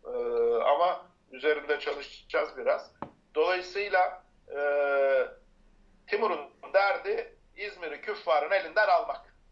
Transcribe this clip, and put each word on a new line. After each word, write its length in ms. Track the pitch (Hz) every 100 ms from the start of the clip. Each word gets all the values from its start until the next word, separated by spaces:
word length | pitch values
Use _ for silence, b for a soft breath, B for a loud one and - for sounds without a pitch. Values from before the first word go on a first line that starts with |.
Ee, 60 | - 123 120 120 117 117
ama 420 | - 147 175 - - _ _
üzerinde 480 | 131 139 151 147 147
çalışacağız 680 | 147 143 135 - - 160 151 135
biraz. 360 | 120 139 - _ - - _
Dolayısıyla, 880 | 147 165 180 180 196 202 185 185 - - _ -
e, 100 | 143 143 143 143 139 139 135 127 - _ _ _ _ _ _ -
Timur'un 340 | 208 180 165 143 - 139
derdi 580 | 190 202 190 190 226 226 - _ -
İzmir'i 440 | 208 196 170 143
küffarın 500 | - 202 - 156 -
elinden 380 | 196 190 - 208
almak. 460 | 175 - - - _ _